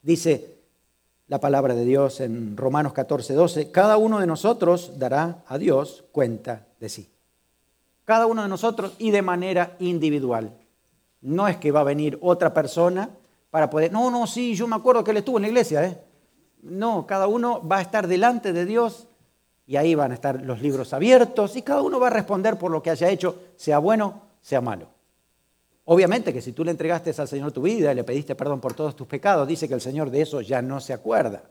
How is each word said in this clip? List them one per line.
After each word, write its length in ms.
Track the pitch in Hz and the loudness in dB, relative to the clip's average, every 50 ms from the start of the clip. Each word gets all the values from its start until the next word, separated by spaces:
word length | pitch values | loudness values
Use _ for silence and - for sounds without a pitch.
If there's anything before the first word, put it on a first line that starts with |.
Dice, 600 | _ 147 170 165 - 165 147 - - - - _ _ _ _ _ _ _ _ _ _ _ _ _ _ _ | _ 2 0 2 4 2 0 0 -2 -14 -20 _ _ _ _ _ _ _ _ _ _ _ _ _ _ _
la 80 | 143 135 | -6 -2
palabra 340 | - 143 139 139 139 131 123 | 0 2 2 2 2 2 0
de 120 | 120 120 | 2 2
Dios 340 | 120 131 139 139 135 135 - | 2 4 4 2 0 0 -4
en 380 | 135 117 113 120 113 104 104 101 | -6 -6 -6 -6 -8 -8 -8 -4
Romanos 340 | 127 131 135 147 151 143 | -4 0 0 0 -2 -2
catorce 400 | - - 131 - 156 131 117 - | -2 -4 -4 -2 -4 -4 -4 -2
doce, 380 | 135 147 175 - 175 151 151 151 | 2 4 4 4 2 -2 -6 0
"Cada 260 | - 180 190 214 214 | 2 4 4 6 6
uno 240 | 214 220 220 220 208 | 4 4 2 2 0
de 60 | 190 | 0
nosotros 720 | 170 160 156 - 208 233 233 190 170 175 - 175 - - 139 | -2 -2 0 0 0 0 2 4 2 2 2 0 -10 -8 -6
dará 440 | 135 123 131 143 160 170 170 - _ - | -4 -2 0 0 0 -2 -6 -12 _ -10
a 80 | 131 | -8
Dios 480 | 143 - - 147 131 147 - - - - _ | -2 0 2 2 2 0 -2 -10 -20 -20 _
cuenta 540 | _ 147 135 117 117 104 - 127 120 104 - _ _ _ | _ 0 0 0 -2 -6 -8 -10 -12 -12 -12 _ _ _
de 120 | 113 107 | -14 -14
sí". 180 | - - 95 _ _ _ _ _ _ _ _ _ _ _ _ _ _ _ _ _ _ _ _ | -14 -14 -18 _ _ _ _ _ _ _ _ _ _ _ _ _ _ _ _ _ _ _ _
Cada 220 | - 220 226 233 | 2 2 4 4
uno 160 | 226 226 226 | 2 0 -2
de 60 | 208 196 | -4 -4
nosotros 440 | 190 180 - 233 226 - 202 190 - - | -4 -2 -2 -2 -2 -2 -8 -8 -8 -4
y 140 | 226 220 | 0 2
de 100 | 208 202 | 2 2
manera 520 | 196 185 180 175 180 190 185 180 175 175 175 - | 2 2 -2 -2 -2 0 0 0 0 0 -4 -6
individual. 720 | 180 180 180 165 151 156 147 147 135 123 120 113 110 107 - _ _ _ _ _ _ _ _ _ _ _ _ _ | -4 -2 -2 0 0 0 0 0 0 -2 -2 -2 -4 -8 -14 _ _ _ _ _ _ _ _ _ _ _ _ _
No 260 | - 131 156 180 202 202 | -6 -4 -2 0 0 0
es 80 | 170 | 0
que 160 | - - 151 | 0 0 2
va 80 | 143 151 | 2 4
a 40 | 147 | 2
venir 340 | 139 143 147 151 151 139 - | 2 0 0 -2 -2 -4 -2
otra 320 | - 180 175 175 180 160 | 2 2 2 4 2 2
persona 560 | 165 165 147 135 - 170 170 175 180 185 208 247 - - _ _ _ _ _ _ | 2 0 -2 0 0 2 2 2 2 -2 -6 -8 -12 -20 _ _ _ _ _ _
para 200 | - 160 156 139 | 0 2 2 2
poder, 200 | 151 156 160 170 | 2 0 0 2
"No, 200 | 185 220 247 254 | 0 0 0 0
no, 160 | 240 240 233 | 0 0 -2
sí, 280 | - - 233 247 240 226 | -4 -4 -4 -4 -2 -2
yo 120 | 180 233 | -2 -2
me 100 | 233 226 | -2 -4
acuerdo 260 | 220 226 254 247 233 | 0 4 4 4 4
que 100 | 214 208 | 4 0
él 40 | 214 | -2
estuvo 220 | 214 202 277 254 220 | -2 -2 0 0 0
en 40 | 196 | 0
la 40 | 220 | 2
iglesia", 340 | 233 247 226 - 156 147 160 | 2 2 2 2 0 0 0
¿eh? 120 | 185 180 - - _ _ _ _ _ _ _ _ _ _ _ - | 0 -4 -10 -18 _ _ _ _ _ _ _ _ _ _ _ -18
No, 420 | - 175 190 208 233 220 180 - | -12 -8 -4 -2 -2 -2 -2 -4
cada 220 | - 196 196 190 202 | -2 -2 0 2 2
uno 380 | 214 240 233 240 240 - 170 | 0 0 0 -2 -4 -4 -2
va 120 | 156 190 196 | 0 0 0
a 20 | |
estar 260 | 180 185 - 214 190 | 0 0 -2 -2 0
delante 460 | 175 185 180 208 240 247 226 - 202 | 0 2 4 4 2 2 0 -2 -2
de 140 | 175 170 175 | -2 -2 -2
Dios 400 | 185 214 233 240 226 - - - _ _ _ _ _ _ _ _ _ _ _ _ | 0 0 0 0 0 -4 -10 -20 _ _ _ _ _ _ _ _ _ _ _ _
y 100 | - 131 | -4 0
ahí 180 | 143 151 165 165 | 2 2 4 4
van 160 | 151 143 127 | 2 2 0
a 40 | 127 | -2
estar 280 | 117 - 143 135 131 | -4 -4 -4 -4 -4
los 180 | 131 131 123 107 | -6 -8 -8 -4
libros 320 | 127 147 135 131 127 - | -2 -2 -2 -2 -4 -4
abiertos 640 | - 135 175 233 254 247 240 226 254 - 208 196 - | -4 -2 4 6 8 6 6 4 2 -2 -2 -2 -4
y 60 | 254 | -8
cada 180 | - - 285 285 | -4 -2 -2 0
uno 180 | 277 381 320 254 | 0 0 0 2
va 100 | 247 247 | 2 2
a 20 | |
responder 480 | 233 220 - - 202 190 190 220 214 - | 2 0 -2 -2 -4 0 0 0 0 0
por 120 | 175 180 | -4 -4
lo 120 | 165 156 | -4 -2
que 80 | 156 165 | -2 -2
haya 180 | 160 - 170 180 | -2 0 2 0
hecho, 320 | 202 196 185 180 - - - - _ | 0 0 -2 -4 -4 -6 -18 -20 _
sea 220 | _ - 156 147 147 | _ -2 2 2 2
bueno, 420 | 151 190 226 220 208 196 - - - _ _ _ | 4 4 2 2 2 -2 -4 -10 -20 _ _ _
sea 180 | _ - 143 131 | _ -2 -2 -2
malo. 400 | 120 120 104 90 - - _ _ _ _ _ _ _ _ _ _ _ _ _ _ _ _ _ _ _ | 0 -2 -6 -8 -12 -20 _ _ _ _ _ _ _ _ _ _ _ _ _ _ _ _ _ _ _
Obviamente 480 | - 170 180 190 170 208 247 220 190 | 4 6 6 6 4 2 0 -2 -4
que 80 | 127 127 | -6 -6
si 120 | 113 127 | -8 -10
tú 120 | 117 - 160 | -6 -4 -4
le 60 | 170 | -4
entregaste 420 | 170 170 160 160 175 165 170 165 151 - | -4 -4 -2 -2 -2 -2 -2 -6 -6 -6
al 80 | 147 | -6
Señor 240 | 127 143 139 139 147 | -6 -6 -6 -6 -6
tu 120 | 143 131 | -6 -2
vida 280 | 131 185 226 226 165 143 | -2 0 0 2 2 2
y 40 | 135 | 2
le 80 | 123 120 | 0 -2
pediste 320 | - 123 143 143 - 135 | -4 -4 -6 -4 -6 -8
perdón 240 | - 131 143 143 135 | -6 -4 -4 -4 -4
por 120 | - - | -4 -8
todos 220 | - - 156 151 135 | -6 -4 -6 -6 -6
tus 140 | - 135 - | -8 -14 -10
pecados, 400 | - 135 - 202 196 160 139 135 | -10 -2 2 2 2 2 2 0
dice 180 | 165 - 160 | -2 -4 -4
que 80 | 117 131 | -4 -4
el 60 | 120 | -4
Señor 300 | - 127 135 151 156 135 | -4 -6 -4 -4 -4 -2
de 120 | 120 143 | 0 0
eso 180 | 156 156 151 139 | 0 0 -2 -8
ya 220 | 110 95 131 127 | -4 -2 -4 -4
no 180 | 120 131 139 139 | -2 -4 -8 -8
se 120 | 127 - | -8 -10
acuerda. 500 | 135 110 - 214 - 214 151 117 101 95 - _ | -10 -8 -4 0 0 0 0 0 -4 -8 -14 _